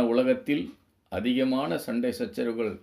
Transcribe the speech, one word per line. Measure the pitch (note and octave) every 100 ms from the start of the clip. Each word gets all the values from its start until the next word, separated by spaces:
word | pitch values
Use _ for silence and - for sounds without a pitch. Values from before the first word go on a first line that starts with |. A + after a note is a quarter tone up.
| A#2+
உலகத்தில் | A#2+ B2+ B2 - D3 F#3 - _ _ -
அதிகமான | F#2+ A#2 B2+ C3 C3 D#3 D#3+
சண்டை | - A#2 B2
சச்சரவுகள் | A2 A2+ B2+ A#2+ A2+ A2 F#2+